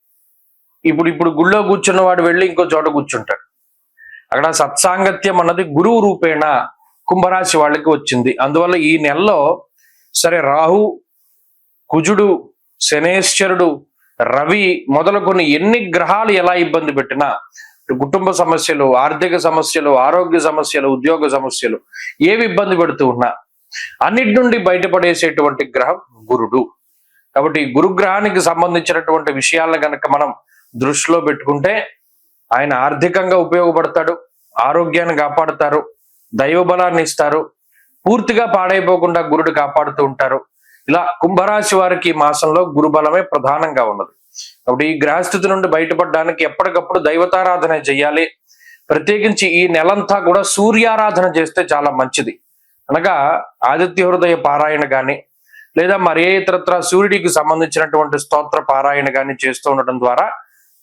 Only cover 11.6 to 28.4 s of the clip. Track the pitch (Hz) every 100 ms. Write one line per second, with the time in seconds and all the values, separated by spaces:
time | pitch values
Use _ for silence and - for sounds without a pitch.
11.6 | _ _ - 156 160 202 202 170 - _
12.6 | _ _ - 151 165 190 - - 190 180
13.6 | 175 139 - _ _ - 120 131 156 208
14.6 | 190 - - 139 165 202 196 185 156 151
15.6 | 196 240 190 170 165 202 220 190 175 180
16.6 | 165 160 156 139 131 135 143 107 - -
17.6 | - _ - 127 139 190 185 170 165 160
18.6 | - 151 135 127 147 156 180 170 160 160
19.6 | 160 165 147 131 135 175 175 165 156 151
20.6 | 147 147 135 131 143 160 151 135 135 -
21.6 | 117 110 - - - - 160 226 226 175
22.6 | 196 180 165 139 131 120 120 - _ _
23.6 | _ - - - 156 226 226 220 247 233
24.6 | 180 180 185 180 175 165 165 151 143 143
25.6 | 131 123 127 180 - 113 110 120 110 127
26.6 | 117 _ _ _ _ _ _ 135 151 156
27.6 | 135 127 185 185 196 196 208 185